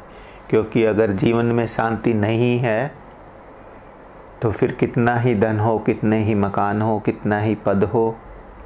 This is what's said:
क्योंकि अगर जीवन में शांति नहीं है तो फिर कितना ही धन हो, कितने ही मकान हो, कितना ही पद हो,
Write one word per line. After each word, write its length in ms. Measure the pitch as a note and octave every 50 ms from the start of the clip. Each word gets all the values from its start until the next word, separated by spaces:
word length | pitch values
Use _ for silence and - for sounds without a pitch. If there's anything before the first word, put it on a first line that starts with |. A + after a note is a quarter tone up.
| - - - - - - - - - -
क्योंकि 360 | C3 A2 G#2+ A2 - A#2+ A2
अगर 260 | G#2+ G#2 G#2 A2+ G#2
जीवन 340 | G2 F#2+ - A#2+ A2+ A#2 A#2
में 220 | A#2 A#2 A#2 A#2
शांति 460 | A2 - - A2+ A2+ A2+ A2 - A#2+ A2+
नहीं 460 | G#2 G#2 A2 A2+ A2+ B2 B2 B2 A#2+
है 440 | B2+ A#2 - A2+ C3 D3 - - - - - - - - - - - - - - - - - - - - - - - - - - - - - -
तो 100 | - A2
फिर 200 | F#2+ - C3 A#2
कितना 460 | - - B2 A#2 - B2 A#2 A#2+ A#2+
ही 180 | A#2 A#2 B2+ A#2
धन 240 | G2+ A2+ A2 A2 G#2+
हो, 200 | G#2+ A#2 A2 G#2+
कितने 440 | - B2+ G#2+ - - G#2+ A2 A2 G#2+
ही 120 | G#2+ A2
मकान 460 | G2+ G2+ G2 - G2+ G2+ G2+ G2+ G#2+
हो, 180 | G#2+ A2+ A2 G#2
कितना 400 | - A2+ G#2+ - - G#2 G#2 G#2
ही 160 | G#2+ A2+ G#2
पद 280 | G2+ - G#2+ G2 G2 G2
हो, 340 | F#2 A#2 A#2 A2+ A2+ A2+ - - - - - - - - - -